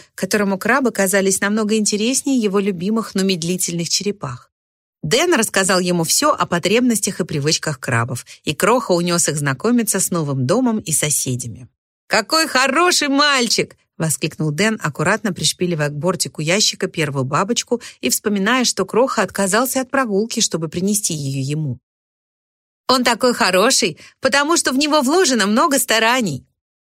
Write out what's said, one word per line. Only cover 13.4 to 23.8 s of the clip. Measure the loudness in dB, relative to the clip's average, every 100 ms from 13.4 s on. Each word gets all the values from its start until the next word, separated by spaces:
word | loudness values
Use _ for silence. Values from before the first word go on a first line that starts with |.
| 2 0 -2 -8 _ -4
воскликнул | -4 -2 -4 -4 -4
Дэн, | 0 0 0
аккуратно | -4 -2 0 0 -2
пришпиливая | -2 -4 -2 -2 -2 -2
к | -2
бортику | -2 -2 -4 -4
ящика | -2 0 0 -2 -6
первую | -2 -4 -2
бабочку | -2 -2 0 -2 -2 -4 -6 -6
и | -4
вспоминая, | -2 -2 0 0 2
что | 0 -2
Кроха | -2 2 2 0
отказался | -2 -2 0 0 0 -2
от | -2
прогулки, | -2 0 0 -2 -2
чтобы | -2 -4 -6
принести | -4 -2 -2 -2
ее | -4 -4 -4
ему. | -4 -4 -4 -8 _ _ _ _ _ _ _ _ _ _ 0
"Он | 2
такой | 2 2 0
хороший, | 2 2 4 4 2